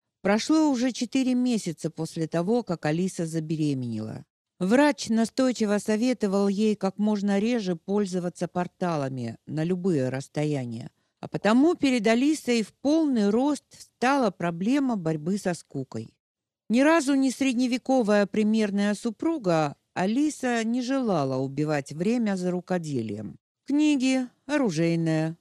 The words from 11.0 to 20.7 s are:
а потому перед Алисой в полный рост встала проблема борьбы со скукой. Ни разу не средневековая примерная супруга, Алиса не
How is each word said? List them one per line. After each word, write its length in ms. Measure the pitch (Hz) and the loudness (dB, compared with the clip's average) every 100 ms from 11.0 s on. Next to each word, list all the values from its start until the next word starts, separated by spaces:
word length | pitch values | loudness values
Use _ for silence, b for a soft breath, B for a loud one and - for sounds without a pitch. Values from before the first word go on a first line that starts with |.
| _ _ | _ _
а 80 | - | -10
потому 460 | 160 196 240 311 | -2 2 4 4
перед 320 | 349 277 247 208 | 2 0 2 2
Алисой 560 | 226 285 311 - 233 | 2 2 0 0 0
в 120 | 202 | -2
полный 560 | - 269 320 302 240 202 | -4 0 2 2 2 2
рост 340 | 220 285 277 - | 2 2 -2 -6
встала 600 | - - - 247 277 220 | -20 -20 -4 0 2 0
проблема 640 | - 175 170 202 285 262 220 | 0 -4 -2 0 0 0 -2
борьбы 420 | 160 156 151 202 | -2 -2 -2 -2
со 160 | 190 | -2
скукой. 580 | 170 - 143 131 117 113 _ _ _ _ _ - | -6 -8 -10 -8 -10 -12 _ _ _ _ _ 0
Ни 140 | 233 | 4
разу 320 | 294 330 269 | 4 4 2
не 160 | 277 269 | 2 0
средневековая 960 | - 269 240 254 247 - 262 208 208 202 | 0 0 0 0 -2 0 2 4 2 2
примерная 640 | 214 214 220 208 196 202 | 0 2 2 0 0 0
супруга, 840 | 208 240 - 330 320 185 165 147 - _ | -2 -6 -4 -2 -2 0 2 0 -4 _
Алиса 680 | - 190 233 302 - 254 233 | -4 -2 0 0 -2 -2 -2
не 200 | 226 | -2